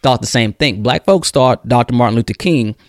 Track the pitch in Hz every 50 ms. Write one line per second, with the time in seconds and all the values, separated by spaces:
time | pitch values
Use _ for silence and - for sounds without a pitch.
0 | - 131 127 - - - - 123 117 107 - - 151 139 98 107 104 123 135 -
1 | - - 196 180 151 - - 147 127 131 117 - - 117 123 120 117 - 123 120
2 | 120 110 110 117 110 - 104 - - 185 165 131 113 107 110 - _